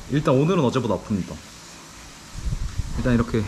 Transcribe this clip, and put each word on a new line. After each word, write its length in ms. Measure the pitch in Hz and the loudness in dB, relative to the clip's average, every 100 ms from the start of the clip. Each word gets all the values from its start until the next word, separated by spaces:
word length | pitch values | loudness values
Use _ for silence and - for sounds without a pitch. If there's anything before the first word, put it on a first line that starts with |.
| - | -2
일단 240 | 139 151 | 0 4
오늘은 300 | 131 156 190 | 4 6 4
어제보다 300 | 127 131 117 90 | 2 2 0 -2
아픕니다. 380 | - 101 85 76 - - - - - - - - - - - - - - - - | 0 -2 -2 -8 -14 -18 -18 -20 -18 -18 -18 -18 -12 -6 -4 -2 -4 -4 -4 0
일단 160 | 117 | 4
이렇게 280 | 120 117 117 | 4 4 0